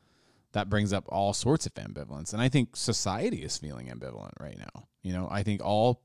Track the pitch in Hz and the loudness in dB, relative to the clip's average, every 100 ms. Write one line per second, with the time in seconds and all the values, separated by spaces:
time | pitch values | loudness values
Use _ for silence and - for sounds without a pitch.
0 | _ _ _ _ _ 104 101 104 101 95 | _ _ _ _ _ -2 2 2 4 2
1 | - 92 101 - 117 160 - - 50 50 | 0 2 2 2 2 2 0 -8 -10 -10
2 | 67 71 85 107 127 131 117 - - 110 | -10 -10 -6 0 4 4 2 0 -2 0
3 | 104 104 208 214 78 - 76 64 62 60 | 0 0 -2 -2 -6 -6 -8 -10 -10 -10
4 | 64 53 50 - 71 50 - - - _ | -10 -10 -12 -12 -12 -12 -14 -16 -20 _
5 | 92 90 92 101 104 101 - 107 120 123 | -4 -2 -2 0 0 0 2 4 6 4